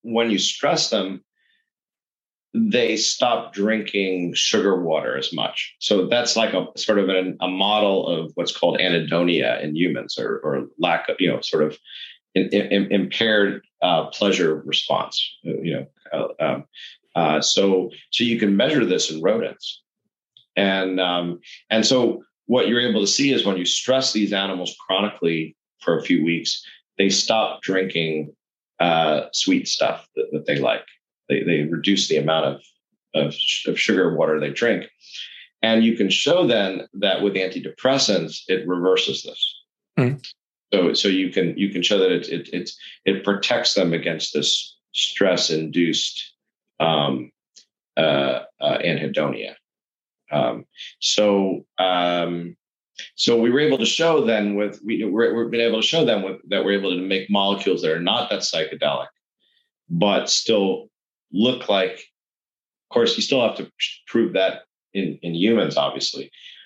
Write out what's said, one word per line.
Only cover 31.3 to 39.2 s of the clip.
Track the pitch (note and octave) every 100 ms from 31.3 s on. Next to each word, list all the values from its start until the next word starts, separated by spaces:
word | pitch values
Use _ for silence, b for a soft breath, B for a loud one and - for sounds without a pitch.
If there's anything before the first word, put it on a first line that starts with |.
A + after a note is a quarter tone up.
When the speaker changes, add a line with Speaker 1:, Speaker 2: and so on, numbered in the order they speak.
| C#2
Speaker 1:
they | - D#2+
reduce | D2+ E2 G2 G2 -
the | D#2
amount | D2+ D#2+ C#2
of, | - - _ _ _ _
of, | D#2 D2
sh-, | - - - -
of | -
sugar | - F#2 F2 D#2+
water | D#2 D#2
they | D2
drink. | - A#2 G2+ - _ B B B B B _
And | A2+ A2+
you | A2+ A#2
can | F#2+
show | - C#3+ F3 D3+
then | A2+ G2 F#2 -
that | G2 G2+ F2+
with | G2+
antidepressants, | G2 F#2 F2 - - C3 F2+ - F#2+ E2 - -
it | D#2 D#2+
reverses | F2+ F#2 F#2 - -